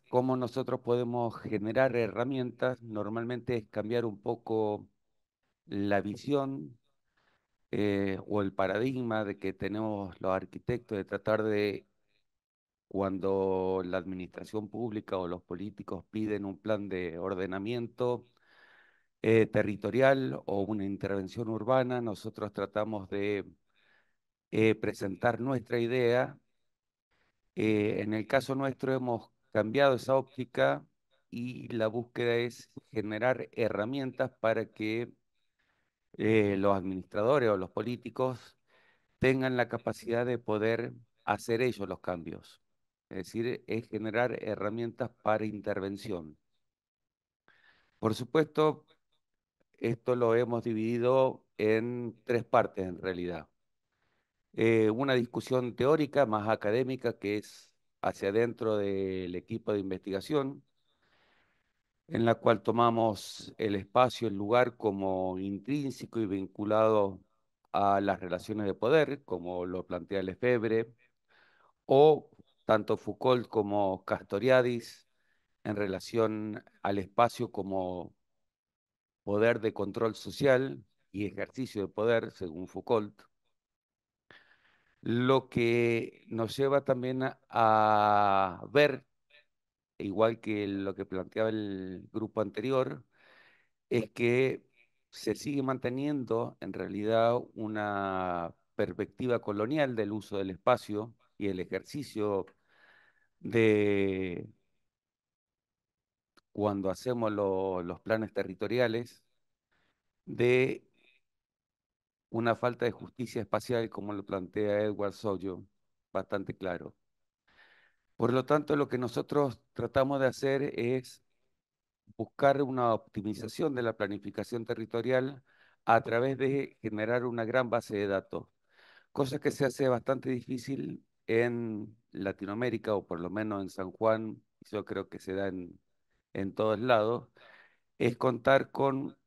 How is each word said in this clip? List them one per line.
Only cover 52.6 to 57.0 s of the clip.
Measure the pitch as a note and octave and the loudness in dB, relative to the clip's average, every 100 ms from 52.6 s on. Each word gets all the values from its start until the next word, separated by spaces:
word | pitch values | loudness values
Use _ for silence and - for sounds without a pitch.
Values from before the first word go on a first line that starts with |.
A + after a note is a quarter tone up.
| G2 - F#2 | 2 0 -6
en | F2 | -6
realidad. | F#2 F2 F2+ D#2+ D2+ _ _ _ _ _ _ _ _ _ _ | -6 -4 -6 -8 -12 _ _ _ _ _ _ _ _ _ _
Eh, | - A2+ A2+ G#2+ | 0 4 6 4
una | A2+ C#3 | 2 2
discusión | B2+ A#2+ A#2 - B2+ B2 - | 2 0 -4 -2 0 0 0
teórica | B2+ D#3+ C3+ C#3+ A#2+ | 2 2 2 2 2
más | G#2+ G#2+ | 2 0
académica | G#2+ G#2 A#2 C3+ C3 | 0 2 0 0 -2